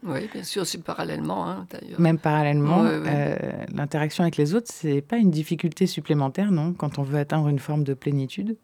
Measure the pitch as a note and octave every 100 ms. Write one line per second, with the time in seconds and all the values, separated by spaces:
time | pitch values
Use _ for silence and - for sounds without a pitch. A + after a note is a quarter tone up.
0 | G3+ C3 G#3+ - F3+ G3+ E3 E3+ E3 E3
1 | E3 D#3 D#3 F#3+ F3 F#3+ F3+ - - -
2 | E3+ E3 D#3 D3+ D3 D3 D3 F3 D#3+ D#3
3 | D#3 D3 C#3+ - - - - - C#3+ D#3
4 | D3+ - E3+ D3+ D3 G#3+ - - D#3 C#3+
5 | C#3 A#3 G3 D#3 D3+ E3+ E3+ - F#3 -
6 | D3+ D3+ C3+ C3+ G3+ E3+ E3 F3 D3 C#3+
7 | C3+ D3 C#3+ D#3 D3 C#3 D3 D3+ C#3 C3
8 | D3 C#3+ C3+ - G3+ G#3+